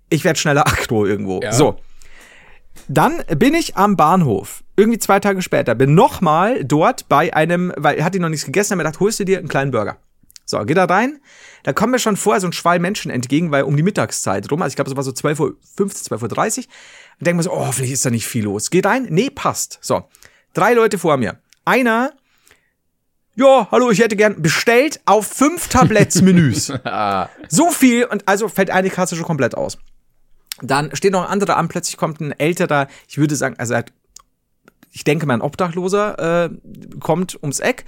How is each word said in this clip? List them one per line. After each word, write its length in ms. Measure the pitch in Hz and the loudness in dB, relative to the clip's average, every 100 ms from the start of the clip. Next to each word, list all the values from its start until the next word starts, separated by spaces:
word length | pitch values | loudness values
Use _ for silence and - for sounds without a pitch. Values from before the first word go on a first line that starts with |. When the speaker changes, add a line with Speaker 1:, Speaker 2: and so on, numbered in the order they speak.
| _ | _
Speaker 1:
ich 140 | 156 | 0
werd 120 | 180 147 | 0 0
schneller 280 | 160 143 143 | 2 2 2
<laughs> 0 | |
aggro 400 | - - 110 101 | -2 -2 0 0
irgendwo. 340 | 104 98 92 | -2 -4 -4
Speaker 2:
Ja. 100 | 107 | -2
Speaker 1:
So. 240 | 120 135 - - - - - - - - - - - - | 2 2 2 -12 -18 -18 -20 -20 -20 -20 -20 -20 -18 -2
Dann 280 | 139 208 214 - 156 | 2 2 0 -4 2
bin 180 | 254 | 2
ich 220 | 330 - - | 2 -2 0
am 200 | 202 196 | 0 4
Bahnhof, 640 | 151 185 147 95 - - - - | 4 4 2 0 -4 -16 -4 2
irgendwie 220 | 220 226 | 2 2
zwei 220 | - 196 | 2 2
Tage 220 | 202 190 | 2 -2
später, 320 | 180 135 120 | -2 -2 0
bin 200 | 117 135 | 2 4
noch 260 | 160 285 - | 6 4 2
mal 420 | 160 156 202 269 | 0 2 2 -2
dort 440 | 131 147 196 - - | 0 2 2 0 0
bei 260 | 143 170 | 2 2
einem, 380 | - 160 175 180 - | 0 0 0 -2 0
weil 200 | 151 - | 0 0
er 60 | |
hat 100 | 165 | -2
ihn 80 | 190 | -2
noch 60 | 165 | -4
nichts 160 | 156 - | -4 -4
gegessen, 240 | 151 208 | -2 0
hab 60 | 185 | -2
mir 60 | |
gedacht, 160 | 156 - | -4 -2
„Holst 200 | 202 - | -2 0
du 40 | |
dir 140 | 185 185 | -2 -2
einen 100 | 139 | 0
kleinen 240 | 143 139 | -2 0
Burger?“ 260 | 117 101 - _ _ _ - - | -2 -4 -8 _ _ _ -20 -6
So, 120 | - | -6
geh 80 | 107 | 0
da 140 | 180 175 | 2 2
rein. 320 | 185 254 294 _ - - - | 2 0 -4 _ -20 -20 -8
Da 100 | - | -6
kommen 160 | - 233 | -2 0
mir 80 | 254 | 0
schon 180 | 220 202 | 0 0
vorher 240 | 202 226 | 0 0
so 60 | 180 | -2
ein 60 | |
Schwall 240 | - 170 175 | -2 0 0
Menschen 320 | 175 208 156 | 0 -4 -6
entgegen, 400 | 120 123 147 170 | -6 -2 -2 0
weil 140 | 143 | 0
um 120 | - 147 | 0 0
die 60 | |
Mittagszeit 680 | 170 202 113 - - 101 101 | 0 0 -4 -4 -4 -4 -4
rum, 120 | 156 | -4
also 80 | 175 | -4
ich 40 | - | -4
glaub, 100 | 135 | -6
es 100 | 135 | -4
war 60 | |
so 100 | 135 | -6
zwölf 260 | 127 151 156 | -4 -4 -2
Uhr 160 | 143 - _ - | -2 -4 _ -4
fünfzehn, 280 | 196 - - | -4 -4 -10
zwölf 160 | 107 | -8
Uhr 60 | 113 | -6
dreißig, 400 | - 202 254 - - - - - _ | -4 -4 -4 -10 -20 -20 -20 -20 _
und 80 | 160 | -2
denk 100 | 175 | 0
mir 60 | |
so, 100 | 165 | -2
„Oh, 140 | 147 131 | -4 -4
hoffentlich 260 | 127 127 | -4 -4
ist 140 | 131 135 | -2 -2
da 40 | |
nicht 160 | 117 - | -2 -4
viel 180 | - | -4
los.“ 260 | 104 101 - | -2 -4 0
Geh 100 | 180 | 0
rein, 260 | 196 247 226 | 2 0 0
nee, 180 | 160 269 | -2 -2
passt. 500 | - 156 - - - | -2 -4 -4 -10 -12
So, 220 | - 101 - _ - _ _ | -4 -4 -4 _ -20 _ _
drei 180 | - 202 | 0 2
Leute 240 | 240 226 208 | 4 2 0
vor 220 | 175 139 | 0 0
mir. 220 | 101 - _ _ - | -2 -6 _ _ 0
Einer, 460 | 226 247 226 269 - _ _ _ _ _ _ _ _ _ _ _ - | 2 2 0 -2 -8 _ _ _ _ _ _ _ _ _ _ _ 4
„Ja, 320 | 269 269 196 | 6 6 4
hallo, 200 | 233 247 | 2 4
ich 80 | 202 | 4
hätte 160 | 226 202 | 2 4
gern“, 240 | 214 196 | 2 2
bestellt 600 | 156 - - 233 302 - | -2 0 2 4 2 -2
auf 220 | - 208 208 | 2 2 0
fünf 420 | - 285 349 - | 0 0 0 0
Tabletts 540 | 247 190 214 - 180 | 4 4 4 4 4
Menüs. 500 | 190 180 147 101 - 135 | 6 6 4 0 -4 -8
Speaker 2:
<laughs> 60 | |
Ah. 440 | - 98 104 98 87 - - | -6 -4 -2 -2 -4 -10 -2
Speaker 1:
So 220 | 170 339 | 2 2
viel, 340 | 302 254 233 | 4 4 4
und 220 | 240 202 - | 0 -2 -2
also 220 | 202 214 | 0 0
fällt 220 | - 190 | -2 0
eine 180 | 185 190 | 0 0
Kasse 260 | - 180 165 | -2 -4 -4
schon 100 | 170 | -4
komplett 280 | 151 120 - | 0 0 -2
aus. 200 | 69 - - _ _ _ _ _ _ - | -8 -8 -18 _ _ _ _ _ _ -14
Dann 340 | 127 139 151 147 | -2 -2 -2 0
steht 160 | 196 | 0
noch 100 | 185 | 0
ein 60 | 170 | -2
anderer 260 | 196 196 151 | -2 0 0
an, 120 | 165 | 0
plötzlich 280 | 175 - - | -4 -8 -6
kommt 240 | 160 156 | -6 -4
ein 120 | 147 | -8
älterer, 560 | - 151 175 175 147 135 - _ | -2 -2 0 0 0 -2 -8 _
ich 100 | - | -2
würde 180 | 151 139 | 0 0
sagen, 180 | 131 - | -4 -4
also 160 | 117 | -4
er 40 | 117 | -4
hat, 120 | - _ _ - _ _ _ _ _ _ _ | -4 _ _ -20 _ _ _ _ _ _ _
ich 140 | - | -6
denke 200 | - 151 151 | -2 -2 0
mal 80 | |
ein 60 | 117 | -2
Obdachloser, 1080 | 147 - 180 170 180 202 208 - 165 170 170 | -4 -4 -6 -4 -2 0 -2 -4 -2 0 -2
äh, 40 | - - 151 143 143 | -8 -18 -20 -18 -8
kommt 400 | - 165 185 - | -2 -2 -2 -6
ums 180 | 147 - | -8 -2
Eck, 240 | - 254 | -4 -4